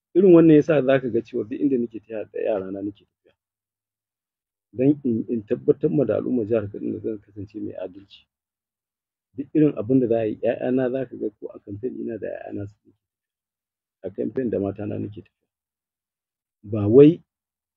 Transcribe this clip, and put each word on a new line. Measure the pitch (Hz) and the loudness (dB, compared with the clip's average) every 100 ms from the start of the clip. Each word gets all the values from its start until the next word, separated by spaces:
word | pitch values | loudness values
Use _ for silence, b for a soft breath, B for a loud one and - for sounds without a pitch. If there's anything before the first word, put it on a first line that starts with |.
| _ 170 | _ 2
Irin | 196 | 8
wannan | 170 165 151 | 8 10 6
yasa | 151 151 131 | 6 2 2
za | 135 | 2
ka | 131 | 2
ga | 113 | -4
cewa | - 120 | -4 -6
duk | 107 131 | -8 -2
inda | 143 131 | 0 0
nake | 117 110 | -2 -8
tafiya | - 110 - | -12 -12 -10
da | - | -6
yarana | - 104 95 98 | -4 -4 -4 -8
nake | 101 101 | -10 -12
tafiya. | _ _ _ _ _ _ _ _ _ _ _ _ _ _ _ _ _ | _ _ _ _ _ _ _ _ _ _ _ _ _ _ _ _ _
Don | 104 135 147 | -2 0 0
in, | 127 113 - | -2 -4 -4
in | 120 | -8
tabbatar | 101 123 135 143 156 | -6 -6 -2 0 0
ma | 151 113 | -2 -2
da | 101 | -2
al'ummar | - 123 104 | -2 -4 -2
jihar | 113 101 | -4 -4
Kaduna | 107 120 101 | -10 -10 -8
zan | 113 107 | -8 -10
kasance | _ 101 98 104 | _ -18 -16 -12
mai | 104 - | -12 -12
adalci. | 95 98 98 - _ _ _ _ _ _ _ _ _ _ _ - | -14 -16 -20 -20 _ _ _ _ _ _ _ _ _ _ _ -16
Duk | - | -6
irin | 160 151 - | 0 2 0
abin | 107 131 | 0 0
da | 120 | 2
za | 113 | 0
a | 110 | -2
yi, | - | -4
ƴaƴana | 110 131 127 127 127 | -4 -4 -2 -2 -2
za | 131 123 | -4 -8
ka | 110 | -10
ga | 110 - | -10 -10
ko | - | -18
a | 123 | -16
kamfen | - 101 123 113 | -16 -10 -10 -10
ina | 117 110 | -10 -10
da | 90 | -10
ƴaƴana | 90 104 104 101 | -12 -12 -12 -12
suke. | - _ _ _ _ _ _ _ _ _ _ _ _ | -16 _ _ _ _ _ _ _ _ _ _ _ _
A | 92 | -14
kamfen | 104 120 117 123 | -8 -8 -4 -4
da | 98 | -2
matana | 98 98 107 107 | -4 -6 -8 -8
nake | 107 104 | -10 -12
tafiya. | - _ _ _ _ _ _ _ _ _ _ _ _ _ | -20 _ _ _ _ _ _ _ _ _ _ _ _ _
Ba | 104 110 101 | -8 -2 4
wai | 120 147 175 _ _ _ _ _ | 8 8 6 _ _ _ _ _